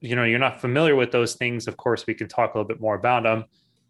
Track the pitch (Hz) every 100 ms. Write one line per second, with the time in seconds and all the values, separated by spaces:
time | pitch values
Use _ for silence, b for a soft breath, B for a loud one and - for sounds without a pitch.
0 | 123 120 117 117 131 123 127 127 165 139
1 | 120 123 117 - 123 120 113 107 127 113
2 | - 110 110 - 113 113 104 110 110 101
3 | 120 123 113 113 110 _ _ _ _